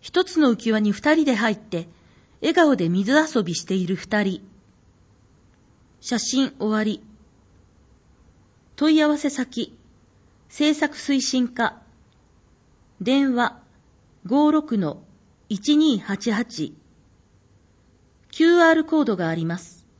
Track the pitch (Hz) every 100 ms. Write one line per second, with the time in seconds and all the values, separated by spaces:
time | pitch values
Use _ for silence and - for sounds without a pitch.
0 | - 349 370 - 285 226 220 220 208 202
1 | 294 320 285 233 226 214 - 170 165 _
2 | _ _ _ _ 294 339 320 262 170 180
3 | 196 285 311 254 175 165 - 190 175 190
4 | - 208 202 175 - - _ _ _ _
5 | _ _ _ _ _ _ _ _ _ _
6 | - 240 - 254 262 - 214 214 214 208
7 | - - _ _ _ _ _ _ _ _
8 | _ _ _ _ _ _ _ - 302 311
9 | 302 294 294 285 254 - - - _ _
10 | _ _ _ _ _ - 302 302 294 294
11 | - 277 262 262 247 - 226 - _ _
12 | _ _ _ _ _ _ _ _ _ _
13 | 196 269 277 240 240 - _ _ _ _
14 | _ _ 180 262 302 311 302 220 165 -
15 | - _ _ _ _ 202 - 302 311 220
16 | - 196 - 208 240 - 156 - _ _
17 | _ _ _ _ _ _ _ _ _ _
18 | _ _ _ - 320 349 330 320 311 311
19 | 285 190 165 165 165 175 - - _